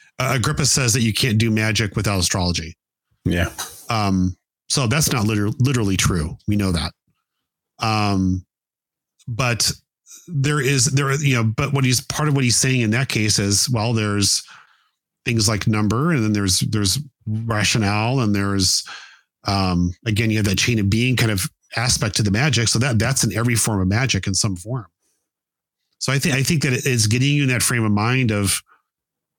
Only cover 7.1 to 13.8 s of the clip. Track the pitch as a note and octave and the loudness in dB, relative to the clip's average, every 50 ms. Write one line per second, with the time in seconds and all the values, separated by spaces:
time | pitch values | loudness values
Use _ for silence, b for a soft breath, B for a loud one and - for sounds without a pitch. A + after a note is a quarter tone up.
7.1 | _ _ _ _ _ _ _ _ _ _ _ _ _ - - A2+ G#2+ G#2+ G#2 G2+ | _ _ _ _ _ _ _ _ _ _ _ _ _ -4 -2 0 0 0 2 2
8.1 | G2 F#2+ F#2+ F#2 F#2 F2+ - _ _ _ _ _ _ _ _ _ _ _ _ _ | 2 2 2 0 0 -2 -4 _ _ _ _ _ _ _ _ _ _ _ _ _
9.1 | _ _ _ - A#2 G#2+ C3 B2 A#2 G#2 - - - - _ _ _ _ _ - | _ _ _ -8 -4 -2 0 0 0 0 0 -2 -4 -6 _ _ _ _ _ -20
10.1 | - - - - F3+ C#3+ C3 D3+ D3 D3+ B2+ C3 C#3+ C3 A2+ - C3 C3+ C#3+ C#3 | -20 -20 -12 -6 -2 0 0 2 2 2 2 2 2 2 2 2 2 0 2 0
11.1 | C3+ D3 D3+ C#3+ B2+ A#2+ A2+ A2 G#2+ - C#3+ C3+ C#3 C#3 C3 B2+ B2 A#2 - - | 0 0 2 2 2 2 2 0 0 -2 -2 -2 0 0 2 2 0 0 -2 -4
12.1 | - - D3+ D3+ C#3+ C#3 C3 B2 A#2 - - C3 C3 B2+ A#2 G#2+ A2 B2 C3+ - | -4 -2 0 0 2 2 2 2 2 2 2 2 0 0 2 2 2 2 0 0
13.1 | - A#2 G#2+ G#2+ G#2 - G2+ G2+ G2+ G2 - C#3 B2+ A2+ | 0 0 0 0 0 0 0 0 0 0 0 0 0 0